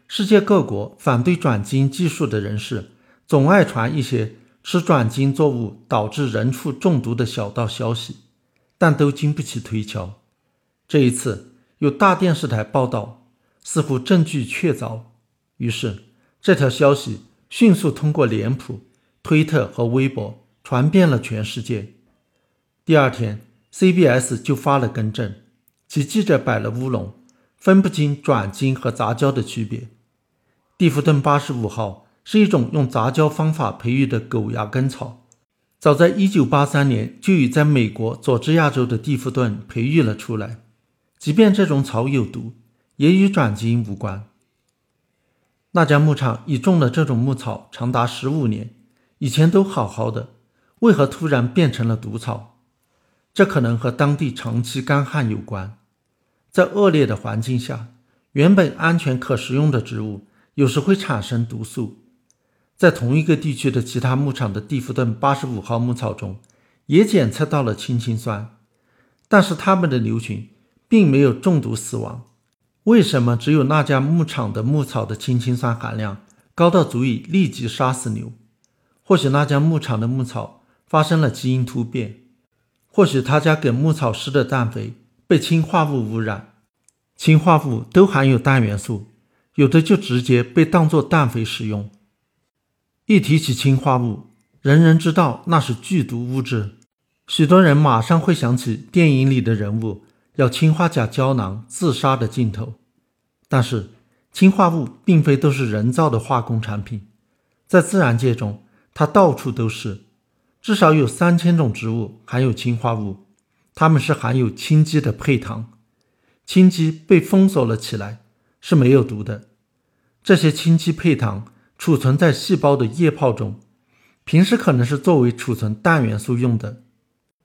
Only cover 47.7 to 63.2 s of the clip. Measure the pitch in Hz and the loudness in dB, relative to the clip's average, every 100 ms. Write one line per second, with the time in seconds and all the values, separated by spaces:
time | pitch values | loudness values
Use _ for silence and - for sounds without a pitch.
47.7 | - 120 123 120 - 131 156 123 104 113 | -8 -4 -2 -2 -4 -4 -2 -2 -2 -8
48.7 | - _ _ _ _ 135 131 160 196 196 | -18 _ _ _ _ -4 2 4 4 0
49.7 | 175 104 98 113 110 117 _ _ _ _ | -2 -6 -4 -6 -6 -12 _ _ _ _
50.7 | _ 233 160 135 - 160 135 120 151 160 | _ 2 4 2 -2 -2 0 0 0 0
51.7 | 113 113 113 110 110 113 107 107 _ _ | 0 -4 -4 -6 -10 -10 -12 -14 _ _
52.7 | _ _ _ _ _ _ - 196 160 120 | _ _ _ _ _ _ 0 0 2 0
53.7 | 117 123 120 143 143 151 - - 117 117 | -2 -4 -2 0 0 -4 -6 -6 -6 -4
54.7 | 135 131 143 135 151 120 104 - 104 95 | -6 -2 -2 -2 -4 -4 -4 -8 -10 -12
55.7 | 110 _ _ _ _ _ _ _ - 185 | -16 _ _ _ _ _ _ _ 0 0
56.7 | 202 202 160 123 107 113 110 113 127 - | 4 2 4 2 -2 -6 -6 -4 -4 -4
57.7 | 120 113 _ _ _ _ - 156 196 165 | -10 -12 _ _ _ _ 0 4 4 4
58.7 | - 160 170 147 127 - 123 - 131 151 | 0 -2 0 -2 -4 -2 -4 -2 0 0
59.7 | 131 - 113 107 101 - _ _ - 135 | 0 -4 -10 -10 -12 -16 _ _ 0 0
60.7 | 147 143 196 - 123 98 117 117 117 110 | 0 0 -2 0 -6 -4 -4 -4 -8 -12
61.7 | - 107 - _ _ _ _ _ _ _ | -8 -10 -12 _ _ _ _ _ _ _
62.7 | _ 180 - 120 147 | _ 2 2 0 0